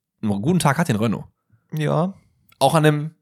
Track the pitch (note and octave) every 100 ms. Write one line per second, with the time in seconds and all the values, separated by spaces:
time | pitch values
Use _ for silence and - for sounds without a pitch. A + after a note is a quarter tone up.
0 | _ _ G#2+ G2+ A#2+ F3+ D3+ C#3 E3+ A#2
1 | A#2 F#2+ - _ _ _ _ D#3 D3 C#3+
2 | F3+ - _ _ _ _ C3+ D#3+ D3+ D3+
3 | D#3 -